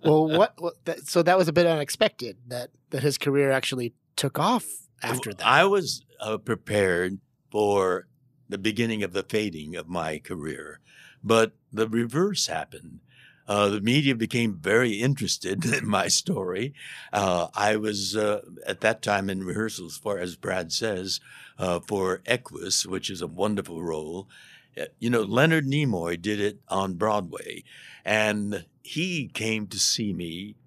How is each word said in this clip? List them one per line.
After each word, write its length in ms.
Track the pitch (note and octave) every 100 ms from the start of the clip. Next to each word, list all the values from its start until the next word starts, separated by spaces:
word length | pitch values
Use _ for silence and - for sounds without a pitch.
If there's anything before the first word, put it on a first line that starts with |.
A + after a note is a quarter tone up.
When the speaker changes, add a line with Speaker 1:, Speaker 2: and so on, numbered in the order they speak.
Speaker 1:
Well, 240 | D#3+ D#3 D#3
what, 260 | D#3+ A3 -
what, 280 | E3+ - -
that, 220 | D#3+ D3
so 140 | F3
that 160 | E3+ F#3+
was 100 | E3
a 60 |
bit 140 | D#3+ E3+
unexpected 680 | D#3+ C#3 - G#3+ - A#2+ - A#2+
that, 240 | B2 B2 _ _
that 140 | C#3
his 160 | C#3+ C3+
career 320 | D3 C#3 C#3
actually 420 | C3+ - B2+ B2 _ _ -
took 240 | C#3+ C#3+
off 260 | E3+ A#3+ - - - _
after 260 | A#2 B2+ A#2
Speaker 2:
Well, 80 | G2
Speaker 1:
that. 80 | G2+
Speaker 2:
I 200 | C3+ F#3+
was, 380 | G3 D#3 - _ _
uh, 160 | G#2+ G#2+
prepared 800 | - A2+ - G#2 F#2+ F2 F#2 G2 _ _ _
for 560 | G#2+ G#2 G2+ F#2 F2+ - _ _ _ _
the 100 | G2
beginning 460 | G2 G#2+ A#2 A2
of 100 | G2
the 100 | F#2
fading 520 | F#2 A2 G#2+ D#2+ D2+ F2
of 140 | D#2+
my 300 | F2 D#2+ D#2
career, 600 | - F2 D2+ C#2 D2+ D2+ _ - - _
but 300 | G#2 A2+ A2+ _ _
the 160 | G#2 A2+
reverse 600 | A2+ A#2 C3 G3 G3 -
happened. 520 | D#2+ D2+ - E2 - _ _ - _ -
Uh, 220 | G#2 G#2
the 120 | G#2
media 340 | G#2 C3+ C#3 A#2+
became 380 | A2+ B2 A#2
very 400 | F#2 E2+ A2 B2
interested 720 | G2+ B2 C#3 G2 - F2+ G2+ A#2
<laughs> 80 |
in 140 | - G#2+
my 200 | G2+ G2
story. 680 | - - D#3 F#2 F#2 B2+ - - - -
Uh, 360 | - G2 F2+ E2+
I 220 | - G#2 A2
was, 400 | G#2+ G2+ F#2+ G#2+
uh, 260 | G#2+ G#2 - F2+ -
at 160 | G2
that 200 | A2 A2+
time 280 | - G2+ G2
in 140 | F#2+
rehearsals 540 | F#2+ F2 A2 G#2+ E2+ -
for, 200 | G#2+ G2
as 180 | F2+ E2+
Brad 360 | G2 F#2 E2
says, 480 | - A2+ F#2+ F#2+ - - - - -
uh, 220 | F#2+ F2
for 420 | - G2+ F#2 F#2 -
Equus, 600 | B2 - - F2+ - F#2+
which 240 | F#2 -
is 120 | F#2+
a 60 | E2+
wonderful 560 | E2+ G2+ G2+ F#2 E2
role. 460 | E2+ D#2 D#2 F2+ G2 - - - _ -
Uh, 60 | D#2 _
you 100 | A#2
know, 140 | A#2+
Leonard 420 | G2+ A2+ D#3 E3 C3+
Nimoy 560 | C#3+ C#3+ F#2+ E2+ F2
did 180 | F2+ G#2
it 200 | G#2 G#2 _
on 240 | F#2 G2
Broadway, 680 | F2 G#2+ G#2 F2 - - F#2 - - - - -
and 600 | G#2+ G#2+ G#2+ G2+ G2+ F2 _
he 440 | - D3+ F#3 E3+ A2
came 400 | - A2 A2 G2+
to 120 | F#2+
see 340 | - - G#2+
me 420 | F2 E2+ E2 G2+ G#2